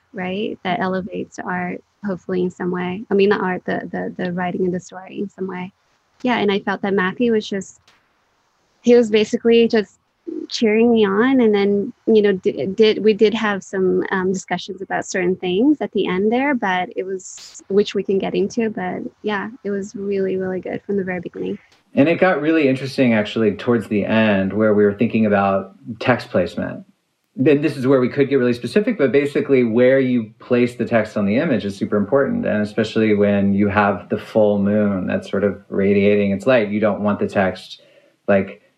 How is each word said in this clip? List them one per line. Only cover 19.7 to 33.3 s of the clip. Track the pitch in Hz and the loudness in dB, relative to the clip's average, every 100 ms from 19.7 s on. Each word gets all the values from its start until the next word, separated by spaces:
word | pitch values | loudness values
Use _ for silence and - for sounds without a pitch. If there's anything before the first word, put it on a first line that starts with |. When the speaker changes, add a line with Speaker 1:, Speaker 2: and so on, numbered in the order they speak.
Speaker 1:
was | 202 202 202 | -6 -8 -8
really, | 196 196 190 185 | -6 -4 -2 -4
really | 185 185 | -4 -6
good | 190 196 | -8 -8
from | - 202 | -4 -4
the | |
very | 185 180 | -2 -6
beginning. | 180 190 185 202 _ _ _ - | -8 -8 -8 -8 _ _ _ 2
Speaker 2:
And | 151 | 2
it | 170 | 4
got | 185 151 | 2 2
really | 151 165 135 | 2 2 2
interesting, | 131 135 - 127 | 0 -2 0 2
actually, | 110 104 117 107 92 | 2 0 0 0 0
towards | - 117 101 | 0 0 0
the | 104 95 | -2 0
end, | 110 110 98 98 | 2 2 2 0
where | 101 110 | 2 2
we | 104 | 4
were | 104 | 4
thinking | 98 117 113 107 | 2 0 2 2
about | 98 98 98 95 - - 110 | 2 2 0 -4 -12 -14 -4
text | - 117 - | 0 0 0
placement. | - 87 - 90 - - _ _ _ _ - | -2 -2 -4 -8 -10 -18 _ _ _ _ 0
Then | 139 143 | 2 4
this | 151 131 | 2 -2
is | 127 | 2
where | 135 | 2
we | 123 | 2
could | 143 127 | 0 0
get | 135 | 2
really | 123 | 0
specific, | 120 117 214 208 226 | -2 -2 0 0 2
but | 135 | 2
basically | 139 143 151 131 131 | 2 0 -2 2 2
where | 120 110 127 135 | 4 4 4 4
you | 127 123 107 - | 2 0 -4 -8
place | - 123 123 - | -2 0 2 -2
the | 110 | -2
text | 117 104 107 | 0 0 -2
on | 98 | 0
the | 113 | 0
image | 165 110 101 | 0 0 -2
is | 95 | -6
super | 107 104 | -2 -2
important. | 98 139 127 95 95 | 2 2 2 -2 -2
And | 104 | -2
especially | 104 - 107 113 110 | -2 -4 -2 0 2
when | 101 101 | 2 2